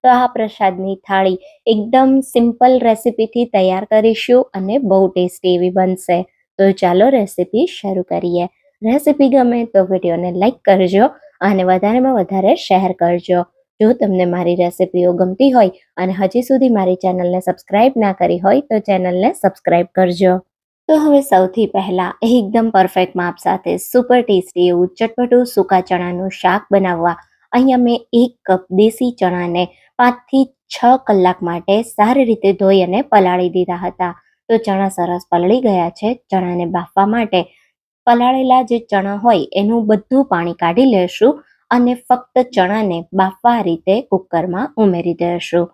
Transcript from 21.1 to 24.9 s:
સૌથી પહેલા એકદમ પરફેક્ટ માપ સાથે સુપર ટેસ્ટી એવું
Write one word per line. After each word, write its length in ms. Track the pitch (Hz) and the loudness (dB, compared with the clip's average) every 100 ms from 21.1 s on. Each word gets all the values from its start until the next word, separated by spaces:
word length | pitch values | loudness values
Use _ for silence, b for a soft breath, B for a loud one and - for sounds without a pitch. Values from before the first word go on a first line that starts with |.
| 285 277 | 2 4
સૌથી 340 | 185 185 226 214 | 2 2 -2 -2
પહેલા 400 | 196 185 180 180 - 226 | -2 -4 -4 -4 -4 0
એકદમ 400 | 247 196 226 226 196 | 0 0 -2 0 2
પરફેક્ટ 420 | 185 - 180 180 | 2 0 -2 -2
માપ 200 | 175 170 170 | -6 -4 -4
સાથે 280 | 170 175 175 - | -4 -4 -6 0
સુપર 320 | 247 247 247 | -2 2 0
ટેસ્ટી 480 | 240 190 185 175 180 | 2 -2 -2 0 0
એવું 200 | 175 180 | 2 -2